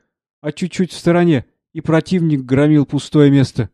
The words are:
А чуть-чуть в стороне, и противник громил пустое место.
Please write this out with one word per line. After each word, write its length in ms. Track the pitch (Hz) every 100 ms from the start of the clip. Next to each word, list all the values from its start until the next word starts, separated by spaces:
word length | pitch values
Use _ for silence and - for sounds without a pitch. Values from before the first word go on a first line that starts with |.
| _ _ _ _
А 140 | 151
чуть-чуть 400 | - 180 - 180
в 40 | -
стороне, 480 | 170 170 175 139 - _ _
и 80 | 160
противник 640 | - 160 - 185 165 143 127
громил 400 | 139 151 151 135
пустое 440 | 139 - 151 143
место. 400 | 139 127 - 107